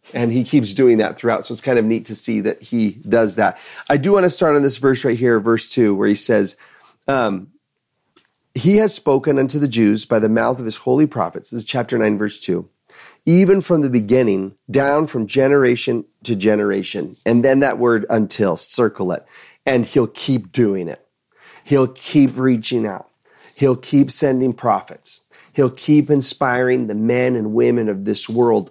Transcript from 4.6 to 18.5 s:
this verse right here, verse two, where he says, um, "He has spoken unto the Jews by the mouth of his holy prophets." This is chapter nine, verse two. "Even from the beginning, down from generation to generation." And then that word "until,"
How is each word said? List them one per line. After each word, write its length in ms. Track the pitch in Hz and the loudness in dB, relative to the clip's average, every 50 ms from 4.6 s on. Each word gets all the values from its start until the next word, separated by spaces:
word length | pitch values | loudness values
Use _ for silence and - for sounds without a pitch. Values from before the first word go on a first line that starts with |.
| 139 | 2
this 140 | 135 120 | 0 -2
verse 300 | 120 127 135 131 120 - | 0 0 0 0 2 0
right 100 | 139 117 | -2 -2
here, 240 | 113 123 123 117 110 | 0 2 2 2 2
verse 300 | 101 113 117 110 - - | 2 2 0 0 0 -4
two, 240 | - - 117 104 101 | 0 2 2 2 2
where 140 | 95 104 104 | 2 2 0
he 60 | 104 | 0
says, 420 | 104 - - 117 104 98 95 - - - _ _ _ _ - _ _ _ - | 0 0 0 2 2 2 0 -4 -10 -18 _ _ _ _ -20 _ _ _ -4
um, 400 | 139 131 120 107 98 92 95 135 _ _ _ _ _ _ _ _ _ _ _ _ _ _ _ _ _ _ _ _ _ | -2 -2 0 -2 -4 -6 -10 -14 _ _ _ _ _ _ _ _ _ _ _ _ _ _ _ _ _ _ _ _ _
"He 220 | 127 - 180 202 | -2 2 4 4
has 180 | 208 220 202 - | 4 4 2 -2
spoken 420 | - - 151 139 131 127 151 139 | -2 0 0 0 2 2 0 0
unto 220 | 135 135 131 - 151 | 0 0 0 0 -2
the 80 | 147 | -2
Jews 400 | 139 113 117 113 104 107 110 - | -2 0 2 2 2 2 0 0
by 140 | - 120 110 | 0 0 0
the 80 | 107 107 | 2 2
mouth 320 | 110 113 113 120 127 - | 0 0 0 0 -2 -4
of 40 | 123 | -6
his 140 | 110 107 - | -10 -10 -6
holy 280 | - 127 127 139 156 | -4 -2 2 2 2
prophets." 440 | 147 - - 90 85 - 90 - - | 0 0 -4 -6 -6 -6 -10 -12 -10
This 80 | - 120 | -10 -10
is 60 | 107 | -10
chapter 340 | - - 131 117 - - 117 | -6 -6 -6 -4 -4 -2 0
nine, 180 | 110 107 101 | 0 0 0
verse 220 | 98 107 104 - - | -2 -4 -6 -6 -8
two. 300 | - - 90 87 90 - _ _ _ _ _ - - - _ _ _ | -6 -4 -4 -4 -6 -10 _ _ _ _ _ -20 -20 -20 _ _ _
"Even 340 | 156 165 180 196 175 196 196 | 2 4 4 4 4 4 2
from 220 | - - 180 156 147 | 2 0 0 0 0
the 80 | 135 | 0
beginning, 640 | 123 120 107 101 120 127 127 110 98 95 95 98 - _ _ - | 0 0 0 2 2 2 2 2 0 -2 -4 -8 -10 _ _ -4
down 380 | 101 135 139 139 143 151 160 151 | -2 0 0 2 2 0 0 -2
from 180 | - 123 113 | -4 -6 -6
generation 800 | 101 - 135 131 135 143 143 135 123 123 120 - - 120 117 - - _ _ _ | -2 0 0 2 4 4 4 4 2 2 0 -2 -4 -4 -4 -6 -10 _ _ _
to 140 | - 117 | -6 -4
generation." 800 | 98 92 107 107 104 101 101 98 101 92 - - 101 - 92 - _ _ | 0 2 0 2 2 0 -2 -2 -4 -4 -6 -8 -8 -8 -10 -12 _ _
And 180 | 107 120 120 120 | 0 2 2 4
then 140 | 135 131 135 | 4 2 2
that 180 | 143 135 110 - | 2 0 0 0
word 280 | 120 120 117 110 101 - | 2 2 2 0 0 -2
"until," 480 | 113 113 107 95 - - 107 95 | -2 -2 -2 -2 -2 -2 -2 -2